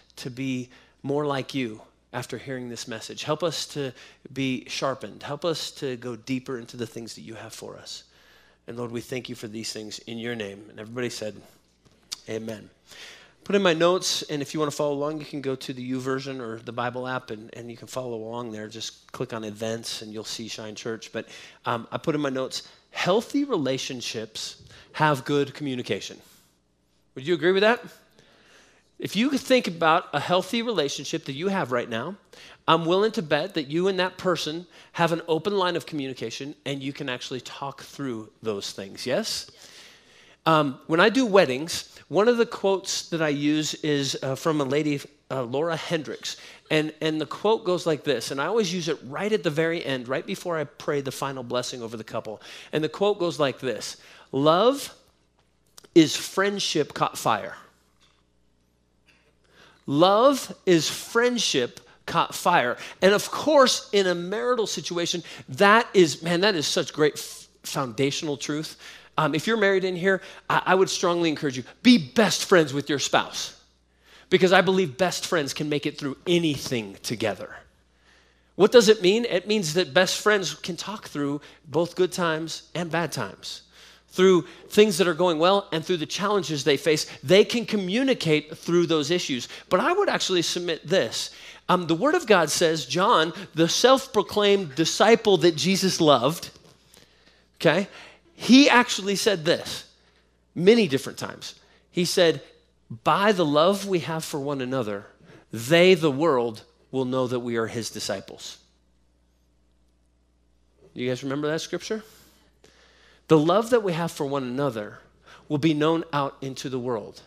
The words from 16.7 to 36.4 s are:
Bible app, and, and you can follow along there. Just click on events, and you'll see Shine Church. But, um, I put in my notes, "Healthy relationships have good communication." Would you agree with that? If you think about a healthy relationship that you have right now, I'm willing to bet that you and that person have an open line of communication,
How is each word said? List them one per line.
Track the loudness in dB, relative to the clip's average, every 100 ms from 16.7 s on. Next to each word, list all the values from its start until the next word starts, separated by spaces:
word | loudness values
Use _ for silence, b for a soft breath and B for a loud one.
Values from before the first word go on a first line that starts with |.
Bible | -6 -6 -4 -6
app, | -6 -8
and, | -14 -14
and | -16 -14
you | -16
can | -10
follow | -8 -8 -8
along | -8 -8 -8
there. | -10 -12
Just | -12 -12 -14 _
click | -10 -8
on | -8
events, | -10 -8 -6 -6 -8 -12
and | -12
you'll | -12
see | -10 -10 -10
Shine | -12 -12 -10
Church. | -8 -10 -8
But, | -10 -10 B B B -4
um, | -4 -4
I | -6
put | -2 0
in |
my | 0
notes, | -2 -6 -8 B B B
"Healthy | -4 2 2 2 -2
relationships | -2 -2 -2 -2 -6 -8 -8 -8 -8 -10 -12 -12 -20 B B
have | 2 2 2 0
good | 0 0
communication." | -4 -8 -6 -4 -6 -8 -16 -20 _ _ _ _ _ _ _ _ -10
Would | -4
you |
agree | 0 2
with | 4
that? | 4 2 -4 -20 _ _ b b b b b b b -10
If | -6 0
you | 0 0
think | 2 2 2
about | 0 2 2 2
a | -4
healthy | 0 0 0 -4
relationship | -2 -2 -2 -4 -8 -8 -6
that |
you | -6 -4
have | -2 -2
right | -2 -2
now, | -6 -6 -12 _ B B B 0
I'm | 2 4
willing | 2 2
to | -2
bet | 0 0 0 -4
that | -4
you | -2 0
and | 0
that | -2 -2
person | -2 -2 -4 -8 -12 B B
have | -2 0
an | 0 -2
open | -2 0 0
line | 0 -2
of | -6
communication, | -8 -8 -8 -8 -8